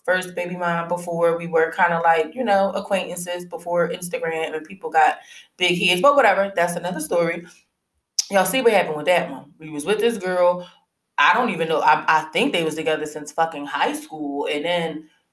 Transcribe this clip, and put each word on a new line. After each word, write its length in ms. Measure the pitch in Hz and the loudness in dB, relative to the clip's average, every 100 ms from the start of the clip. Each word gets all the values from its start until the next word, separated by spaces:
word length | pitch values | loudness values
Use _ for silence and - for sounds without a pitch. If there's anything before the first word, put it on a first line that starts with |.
first 300 | - 185 180 | -2 -2 -2
baby 220 | 175 175 175 | -6 -6 -4
mom 320 | 175 170 165 | -2 -2 -2
before. 500 | 175 175 170 170 170 | -4 -4 0 0 0
We 80 | 170 | 0
were 260 | 160 160 | 2 2
kinda 280 | 175 175 170 | 2 2 2
like, 340 | 165 165 156 | 2 2 0
you 100 | 254 | -2
know, 260 | 226 196 196 | 0 2 2
acquaintances 720 | - - 190 175 180 175 180 | -2 -2 -4 -4 -8 -8 -8
before 440 | 180 170 175 175 165 | -8 -10 -2 0 0
Instagram 640 | 180 175 170 165 160 156 156 | -4 -6 -6 -4 -4 -4 -6
and 100 | 151 | -10
people 240 | 190 156 | -12 -2
got 280 | 160 151 - - - - - | 2 2 2 -10 -20 -18 -2
big 240 | 180 175 | 0 2
heads. 200 | 180 180 | 2 4
But 160 | 277 277 | 6 6
whatever, 360 | 220 190 196 | 4 4 0
that's 220 | 180 175 170 | 0 0 -2
another 240 | 175 185 | -6 -6
story. 460 | - 175 170 175 170 - _ _ _ _ _ - - | -2 0 0 -2 -10 -20 _ _ _ _ _ -6 0
Y'all 160 | 196 180 | 0 2
see 160 | 262 | 2
what 100 | 233 | 4
happened 240 | 202 160 151 | 4 2 0
with 100 | 151 | 2
that 240 | 175 - | 2 0
one. 220 | 135 - - | -8 -16 -18
We 120 | 156 | -12
was 140 | 147 | -6
with 160 | 156 208 | -2 0
this 180 | 233 202 | 0 0
girl. 500 | 185 180 175 180 175 _ _ _ _ - | -2 2 2 2 -6 _ _ _ _ 2
I 160 | 151 | 4
don't 160 | 214 240 | 4 0
even 180 | 165 160 | -2 -2
know. 120 | 156 | 2
I, 240 | - 156 - | 4 2 4
I 120 | 156 - | 2 2
think 200 | 175 269 | -2 0
they 120 | 180 | 0
was 100 | 160 | -2
together 320 | 151 160 156 151 | -2 -2 -2 -4
since 240 | 151 147 | -10 -6
fucking 360 | - 165 147 143 | -2 -2 -4 -6
high 260 | 143 277 | -2 -2
school. 560 | 302 - 156 143 143 147 | -2 -10 -10 -6 -4 -4
And 140 | 147 | -4
then 440 | 165 175 165 151 - _ _ | -2 -2 -4 -8 -14 _ _